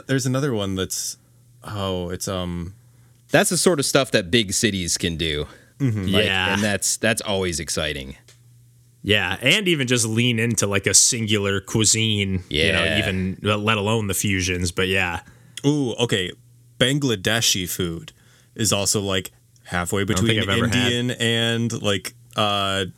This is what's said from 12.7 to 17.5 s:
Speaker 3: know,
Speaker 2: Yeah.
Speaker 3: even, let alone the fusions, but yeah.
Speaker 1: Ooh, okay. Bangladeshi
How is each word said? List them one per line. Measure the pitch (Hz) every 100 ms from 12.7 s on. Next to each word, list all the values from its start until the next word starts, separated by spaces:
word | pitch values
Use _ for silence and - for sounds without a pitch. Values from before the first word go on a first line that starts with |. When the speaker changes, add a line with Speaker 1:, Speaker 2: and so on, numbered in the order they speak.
Speaker 3:
know, | 82
Speaker 2:
Yeah. | 82 78
Speaker 3:
even, | 73 92 92 90
let | 101 107 104 110
alone | 101 113 104
the |
fusions, | 95 107 95 92 90 90
but | 90 95
yeah. | 95 90 85 - - - - 143
Speaker 1:
Ooh, | 147 127
okay. | 107 120 107 90 - - _ _ -
Bangladeshi | 123 147 143 104 92 113 -